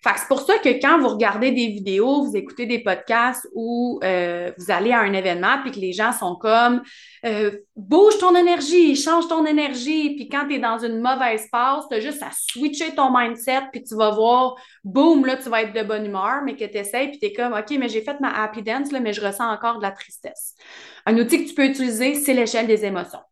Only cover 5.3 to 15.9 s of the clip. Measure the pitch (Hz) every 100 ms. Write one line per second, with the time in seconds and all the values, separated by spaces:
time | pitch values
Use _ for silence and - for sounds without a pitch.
5.3 | 175 190 277 269 202 185 180 220 233 185
6.3 | 175 220 226 240 247 - - - - 233
7.3 | 208 208 202 _ - 190 311 415 415 359
8.3 | 359 349 349 285 349 320 277 - 339 339
9.3 | 320 311 302 285 247 247 311 294 294 233
10.3 | 277 277 269 226 226 233 226 240 262 247
11.3 | 220 220 240 254 285 302 226 247 285 -
12.3 | - - 240 294 294 320 311 269 247 233
13.3 | 226 - 262 269 240 - 214 214 208 220
14.3 | 247 254 254 - _ 202 202 320 302 254
15.3 | 262 233 226 220 214 214